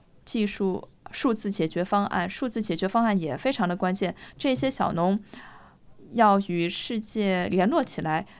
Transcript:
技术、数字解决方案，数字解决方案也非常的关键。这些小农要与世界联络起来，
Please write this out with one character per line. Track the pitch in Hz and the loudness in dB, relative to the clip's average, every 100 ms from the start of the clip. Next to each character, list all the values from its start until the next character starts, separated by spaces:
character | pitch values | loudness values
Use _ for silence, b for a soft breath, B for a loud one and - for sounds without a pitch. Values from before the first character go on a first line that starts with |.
| _ - - | _ -20 -6
技 | 233 208 | -2 0
术、 | - 190 185 - - - | 0 -2 -2 -6 -18 -12
数 | - 277 | -2 0
字 | 214 208 | 0 -2
解 | 196 160 | -2 0
决 | 165 | 0
方 | 185 202 202 | 0 2 2
案， | 190 180 | 0 -4
数 | - 254 | -4 -4
字 | 233 | -4
解 | 214 165 | -4 -2
决 | 190 | 0
方 | 233 | 2
案 | 233 202 | 4 2
也 | 156 131 | 0 -2
非 | 180 | -2
常 | 180 180 | 0 0
的 | 180 | 0
关 | 185 | 0
键。 | 190 185 B B - | 0 -2 B B -4
这 | 285 254 | -2 0
些 | 269 | 0
小 | 269 180 | 0 0
农 | 165 175 208 B B B B B B - - - | 2 2 0 B B B B B B -20 -20 -6
要 | 233 214 196 | 4 6 6
与 | 196 175 170 | 2 0 -2
世 | 170 - 233 | -2 -6 -6
界 | 220 220 202 185 185 | -4 -2 0 0 2
联 | 190 185 | 2 2
络 | 320 | 2
起 | 247 - | 0 -4
来， | 160 156 196 B | -2 -2 -4 B